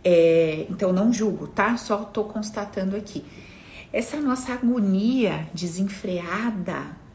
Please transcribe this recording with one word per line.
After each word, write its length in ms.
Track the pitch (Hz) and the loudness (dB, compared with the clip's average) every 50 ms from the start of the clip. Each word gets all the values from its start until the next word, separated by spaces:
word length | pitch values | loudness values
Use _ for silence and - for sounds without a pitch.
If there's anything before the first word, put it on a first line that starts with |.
É, 640 | - 180 175 170 165 165 165 165 165 160 156 156 - - | 6 6 6 8 8 8 6 6 4 2 0 -4 -4 -6
então, 200 | 180 - 202 185 | -4 -2 0 2
não 220 | 185 185 208 233 | 2 4 4 2
julgo, 360 | 240 196 220 208 170 151 147 147 | 4 4 2 0 0 -2 -8 -6
tá? 280 | - - 202 214 240 | -2 0 0 2 2
Só 220 | 233 - - 214 202 | 0 0 0 0 -2
tô 260 | 220 - - 220 208 | -2 -6 -4 -4 -4
constatando 720 | 214 - 220 214 214 - 214 202 208 - 202 185 190 196 | -4 -4 -6 -6 -6 -6 -8 -8 -6 -6 -4 -2 -2 -2
aqui. 260 | 214 202 - - - - - - - - - - - - - - - - - | -4 -8 -8 -10 -12 -12 -12 -18 -20 -20 -20 -20 -20 -20 -20 -18 -18 -12 -4
Essa 260 | - 214 240 - - 302 | -2 -2 -2 -2 -2 -2
nossa 360 | 294 262 254 262 - - 247 | 0 0 0 0 -2 -4 -4
agonia 960 | 247 247 233 247 240 202 196 190 190 208 233 262 262 233 185 156 160 160 156 | 0 2 2 2 4 2 2 2 4 4 2 4 4 2 2 0 -2 -6 -8
desenfreada 1400 | - 160 180 170 165 185 196 196 - - - 196 180 175 170 170 180 208 226 240 220 190 170 180 160 139 143 151 160 - - - | -8 -6 -4 -4 -2 -2 -2 -2 -4 -6 -6 -4 -4 -4 -4 -4 -4 -2 -2 -2 -2 -2 -6 -6 -6 -6 -8 -10 -14 -16 -20 -20